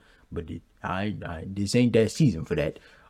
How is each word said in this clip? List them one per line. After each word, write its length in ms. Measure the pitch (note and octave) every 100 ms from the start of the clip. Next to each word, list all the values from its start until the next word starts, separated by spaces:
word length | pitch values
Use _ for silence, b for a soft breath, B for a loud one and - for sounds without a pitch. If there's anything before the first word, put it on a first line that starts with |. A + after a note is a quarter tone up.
| b b b
but 200 | E2+ D#2+
it, 100 | - - _
I, 320 | - F#2 G#2 -
I, 200 | E2+ E2 G2
this 280 | G2 G2+
ain't 200 | A#2+ B2
that 160 | A2 G#2
season 340 | - D3+ D#2+
for 120 | D#2 D#2
that. 220 | D2+ - B B B